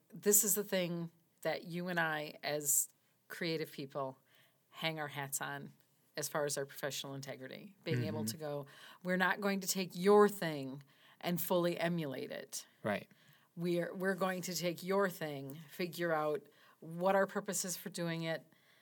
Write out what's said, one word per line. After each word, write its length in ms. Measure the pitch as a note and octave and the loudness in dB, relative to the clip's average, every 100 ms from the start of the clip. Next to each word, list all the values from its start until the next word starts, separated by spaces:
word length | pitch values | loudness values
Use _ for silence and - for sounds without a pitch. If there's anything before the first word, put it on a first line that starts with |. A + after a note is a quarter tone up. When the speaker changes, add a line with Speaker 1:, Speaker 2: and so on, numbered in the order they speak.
| _ | _
Speaker 1:
this 300 | E3+ G3+ G3+ | -4 4 6
is 120 | G#3+ G#3 | 6 0
the 80 | |
thing 460 | G3+ F#3+ F3 E3+ E3+ - _ _ | 0 0 0 -4 -6 -10 _ _
that 200 | E3 D3+ | -4 -4
you 240 | - E3+ F3 | -4 -6 -2
and 120 | F3 | 0
I, 380 | D#3+ D#3 D3+ - | 0 0 -4 -6
as 460 | - D3+ D3 - - _ _ _ - | -4 -2 2 2 2 _ _ _ -16
creative 440 | - F3 E3 D3+ | -6 -2 -2 -4
people, 480 | - C#3 D3 C3+ C3 _ _ _ _ _ | -8 -8 -6 -6 -8 _ _ _ _ _
hang 280 | - D#3+ D#3+ | -6 -4 -4
our 80 | D3 | -6
hats 340 | C#3 C#3 - | -6 -6 -4
on 300 | C#3 C#3+ D3 - _ _ _ - | -6 -8 -12 -18 _ _ _ -8
as 100 | D3 | -4
far 160 | E3 D3 | 0 0
as 120 | C#3+ | -2
our 80 | C#3 | -6
professional 480 | - D3 - C#3+ | -6 -6 -4 -6
integrity. 600 | C#3 C#3 B2+ C3 - - - | -8 -10 -10 -12 -12 -16 -10
Being 200 | - C3 A#2 | -2 0 0
able 160 | G#2+ | -2
Speaker 2:
Mm-hmm. 100 | G#2+ | -4
Speaker 1:
to 60 | A2 | -4
go, 280 | D3+ C#3+ C#3+ - - - | -4 -6 -8 -14 -20 -8
"We're 120 | F3 F#3 | 0 4
not 220 | F#3 F#3+ | 4 4
going 180 | G3+ G3 | 2 0
to 60 | F#3 | 0
take 240 | F#3+ F3+ | -2 -2
your 340 | F3 F#3+ G#3 G#3 | 2 8 10 10
thing 560 | G3+ E3+ D3 C3+ C3+ - _ - - | 6 -2 -2 -4 -8 -14 _ -20 -8
and 180 | E3 F3 | -2 0
fully 400 | - F3+ F3 F3 | 4 4 4 2
emulate 520 | E3+ E3+ D3+ C3 - | 0 0 -2 -4 -6
it." 340 | D3 - - - _ | -8 -8 -10 -12 _
Speaker 2:
Right. 240 | A2+ G2+ - - - - _ - | -2 -2 -4 -20 -20 -20 _ -4
Speaker 1:
We're, 380 | F3 F3 E3 | 0 0 0
we're 220 | F#3+ F#3+ F#3 | -2 0 2
going 260 | F#3 F#3 | 0 0
to 120 | F3 E3+ | -4 -2
take 280 | F3 E3 | -2 -2
your 240 | F3 G3 G3 | 0 2 2
thing, 480 | F#3 D#3 C#3+ C3+ D3 D#3+ | 0 -6 -6 -8 -10 -12
figure 420 | - F3 D3+ E3+ | -6 -6 -2 0
out 300 | D#3 D3+ D3 - - - - | 2 2 -2 -6 -20 -20 -18
what 360 | D#3 E3+ F#3 G3 | -12 0 4 4
our 120 | G3 | 4
purpose 360 | G#3 G3 F3 | 0 -2 -2
is 140 | F#3+ E3+ | -2 -4
for 120 | G3 | -6
doing 340 | F3 E3+ E3 | -4 -2 -2
it, 200 | E3 D#3+ - _ _ _ | -2 -4 -8 _ _ _